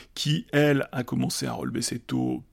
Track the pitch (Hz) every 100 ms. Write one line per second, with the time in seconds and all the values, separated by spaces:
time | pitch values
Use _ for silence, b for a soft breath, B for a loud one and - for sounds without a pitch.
0 | B - 147 156 - 143 147 139 - -
1 | 120 127 127 - 131 117 - - 117 120
2 | - 127 127 62 -